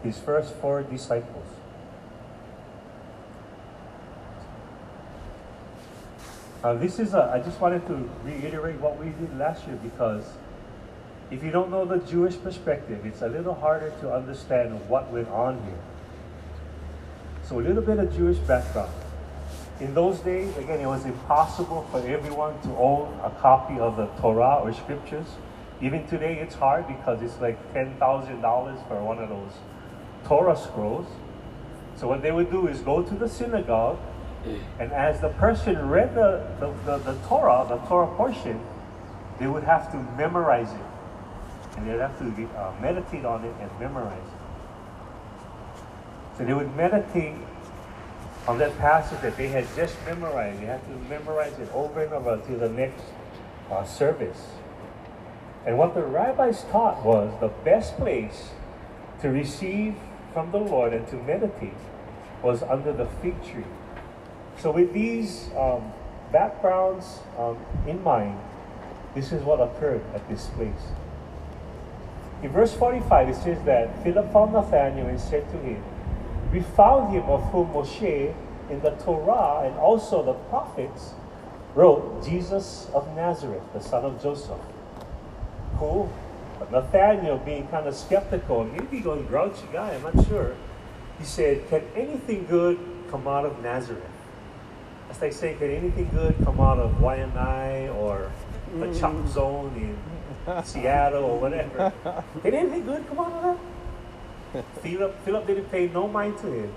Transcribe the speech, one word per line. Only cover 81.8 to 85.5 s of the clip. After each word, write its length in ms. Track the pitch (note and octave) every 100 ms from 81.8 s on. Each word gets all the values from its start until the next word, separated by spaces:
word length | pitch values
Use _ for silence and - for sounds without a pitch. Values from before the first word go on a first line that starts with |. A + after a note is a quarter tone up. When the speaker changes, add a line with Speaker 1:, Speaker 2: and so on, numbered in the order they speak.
| F3 - - -
Speaker 1:
Jesus 680 | - F3 F3 G3 G3 - -
of 200 | C#3 D3+
Nazareth, 500 | D#3 E3+ D#3+ C#3 F#2+ -
the 80 | G#2+
son 240 | - B2+ C3+
of 180 | B2
Joseph." 380 | C#3+ C#3+ - F#2 - - - - - - - - -